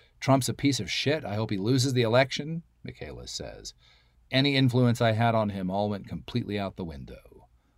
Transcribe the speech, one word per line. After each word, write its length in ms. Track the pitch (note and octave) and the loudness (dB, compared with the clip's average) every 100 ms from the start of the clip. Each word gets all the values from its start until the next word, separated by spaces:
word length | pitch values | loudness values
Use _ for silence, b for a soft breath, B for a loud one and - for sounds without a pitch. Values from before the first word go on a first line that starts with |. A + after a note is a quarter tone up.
| b _ | b _
'Trump's 300 | - C3+ B2 | 2 2 2
a 60 | |
piece 260 | A2 C#3 B2+ | -2 0 0
of 100 | F2 | -2
shit. 340 | - - D#3 | -2 0 -2
I 120 | A2 G#2 | -2 -4
hope 140 | A2 | -2
he 60 | G2+ | 0
loses 360 | G#2 C3+ B2+ | 2 2 2
the 100 | B2 | 2
election,'" 640 | A2+ A#2+ C3+ - D3 E3 - _ | 4 4 2 -2 -6 -8 -10 _
Michaelis 480 | - B2 G#2+ B1 - | -16 -14 -14 -14 -12
says. 440 | - C2 G1+ - - b b b b _ | -12 -12 -14 -16 -18 b b b b _
"Any 240 | C3 C#3+ C3+ | 0 2 4
influence 440 | C3 A#2+ B2 A#2 | 4 6 4 4
I 120 | A#2 | 2
had 240 | A2 A#2 A2+ | 4 4 2
on 140 | G#2 | 0
him 200 | G2 F#2 | -2 -4
all 180 | G2 G#2 | -2 -2
went 200 | G2+ - | -4 -8
completely 500 | E2+ - A#2+ - G2+ | -12 -6 -6 -4 -4
out 180 | G2 - | -4 -6
the 80 | |
window." 640 | F2+ C#2+ B1+ F2+ - - - _ _ | -8 -10 -14 -16 -20 -20 -20 _ _